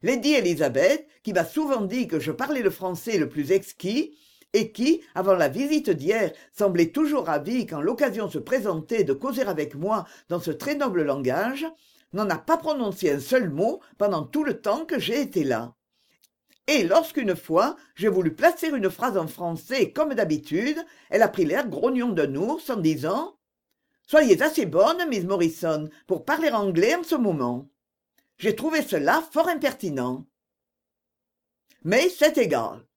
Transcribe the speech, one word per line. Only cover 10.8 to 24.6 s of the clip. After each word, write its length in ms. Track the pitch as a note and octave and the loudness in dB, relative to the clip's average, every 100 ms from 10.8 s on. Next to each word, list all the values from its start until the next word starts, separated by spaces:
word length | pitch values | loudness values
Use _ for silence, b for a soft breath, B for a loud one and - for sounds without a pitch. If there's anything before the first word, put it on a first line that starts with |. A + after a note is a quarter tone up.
| C#4 F3+ | -2 0
langage, 640 | D3 C#3 B2+ C3 A3 C4+ D#4+ D#4+ b b b | 0 0 0 0 -2 -4 -8 -10 b b b
n'en 180 | F3+ G#3 | -6 -4
a 80 | D#3+ | -4
pas 180 | - - | 0 -2
prononcé 540 | D4+ D4 A3 F#3 E3+ | 0 -2 -4 -2 0
un 100 | C#3 | -2
seul 300 | C3 B3+ G3+ | 0 0 0
mot 300 | C#3+ G#3+ E4+ b _ | 0 -2 -2 b _
pendant 240 | G3+ G3 | -2 -2
tout 220 | - D4 | -2 -2
le 160 | D4 - | -2 -2
temps 260 | G#3 A3+ D#4+ | -2 -4 -2
que 120 | C#4+ | -4
j'ai 220 | - A#3+ | -2 -2
été 220 | C#4+ - | -2 -2
là. 320 | C#3+ A#2 A#2 - _ _ _ _ _ _ _ _ - | 0 -2 -4 -14 _ _ _ _ _ _ _ _ 0
Et 180 | D4 | 2
lorsqu'une 500 | E3+ G3+ D#4+ - A3 | 4 4 2 -4 -2
fois, 420 | F3 - E3 A#3 - B | -4 0 2 2 -2 B
j'ai 140 | - G#3 | -2 0
voulu 260 | F#3 E3+ | 2 0
placer 340 | D#3+ D#4+ F4 D#4+ | 2 2 2 -4
une 220 | C#4+ F#3+ | -2 -2
phrase 260 | - B3 G3 | -2 -2 -2
en 100 | D#3+ | -4
français 640 | - F3 E3 - C4 - | -6 -6 -8 -6 -2 0
comme 220 | - D#4 | 0 -2
d'habitude, 680 | B3+ F#3+ D3+ - D#3+ A3+ D4+ E4 b b | 0 0 -2 -2 -2 -2 -4 -8 b b
elle 140 | G#3 | 2
a 60 | A3+ | 2
pris 180 | - D#3+ | 2 0
l'air 200 | F#3 B3+ | 0 -2
grognon 440 | - B3 C4 A#3+ | -2 0 0 0
d'un 240 | F3+ C#3+ | 0 0
ours 340 | C3+ G3+ E4 - | 0 -4 -4 -4
en 80 | A3+ | 0
disant : « 640 | D#3+ D3+ D3 G#3 F4 - _ _ _ _ _ _ _ | 0 0 -2 -4 -4 -12 _ _ _ _ _ _ _
Soyez 360 | D4+ C#4+ G3 | 6 8 6
assez 240 | D4+ D#4 | 4 2